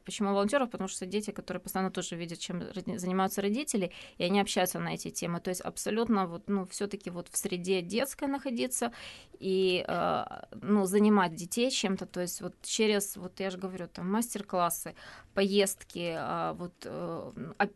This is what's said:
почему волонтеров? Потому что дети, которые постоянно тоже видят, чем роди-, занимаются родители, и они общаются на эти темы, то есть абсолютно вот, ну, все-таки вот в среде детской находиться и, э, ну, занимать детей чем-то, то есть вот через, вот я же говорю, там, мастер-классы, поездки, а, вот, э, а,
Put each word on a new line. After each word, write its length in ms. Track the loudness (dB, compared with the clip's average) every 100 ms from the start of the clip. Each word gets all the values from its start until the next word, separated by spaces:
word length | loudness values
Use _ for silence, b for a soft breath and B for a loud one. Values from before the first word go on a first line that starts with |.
| -12
почему 240 | -2 2
волонтеров? 360 | 4 4 4 2
Потому 180 | -2 -6
что 160 | -4 -4
дети, 240 | -4 -4
которые 280 | -6 -6 -8
постоянно 320 | -4 -2 0
тоже 240 | -2 -4 -6
видят, 240 | -6 -6
чем 220 | -6 -6 -6 -6
роди-, 220 | -6 -4
занимаются 420 | 0 2 2 2
родители, 380 | 0 0 0 0 0 B B -2
и 40 | 2
они 160 | 4
общаются 380 | 4 2 2 0
на 100 | -4
эти 160 | -4 -6
темы, 300 | -4 -4 -2
то 100 | -2
есть 100 | -4
абсолютно 640 | -6 -6 -2 0 4 4 2
вот, 220 | -4 -2
ну, 160 | -2 -2
все-таки 440 | -4 -6 -6 -8
вот 160 | -10 -6
в 80 | -6
среде 440 | -4 -2 0 0
детской 460 | 0 -2 -2 -2 -2
находиться 640 | -2 -2 -2 -2 -2 -4 B B B B -6
и, 440 | 0 4 4 4 2
э, 360 | 0 2 0 -2 -10 -14 -8
ну, 240 | 4 4 6
занимать 500 | 6 8 8 6 0
детей 360 | -4 0 2
чем-то, 340 | 2 0 -2 -4
то 160 | -4
есть 200 | -4 -4
вот 120 | -8 -8
через, 560 | -4 2 4 4 0 -6
вот 220 | -10 -6
я 100 | -4
же 80 | -4
говорю, 300 | -6 -8 -10
там, 240 | -6 0
мастер-классы, 800 | 0 0 -4 -2 2 2 0 -8 B B B B
поездки, 800 | 2 4 6 4 2 -10 -6 -4 -2
а, 360 | -2 -2 -2
вот, 200 | -4 -10 -10 -10
э, 460 | -6 -6 -6 -8 -10 -10 0
а, 100 | 0